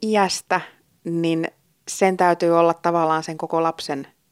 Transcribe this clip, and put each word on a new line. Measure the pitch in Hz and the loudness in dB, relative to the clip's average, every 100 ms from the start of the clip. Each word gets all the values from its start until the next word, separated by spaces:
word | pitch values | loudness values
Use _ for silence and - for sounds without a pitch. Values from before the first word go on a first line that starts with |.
iästä, | 220 208 190 - - 180 - _ _ _ | 0 2 0 -2 -2 -4 -4 _ _ _
niin | 165 170 165 165 165 - _ _ - | -6 -2 0 -2 -4 -10 _ _ -14
sen | - 190 185 | 0 0 4
täytyy | 180 170 170 170 | 2 4 2 4
olla | 170 | 4
tavallaan | 165 175 170 160 160 | 2 -2 0 0 -2
sen | 160 156 | -4 -10
koko | 165 165 | -4 -2
lapsen, | 165 165 - 139 - _ _ | -2 -4 -8 -8 -10 _ _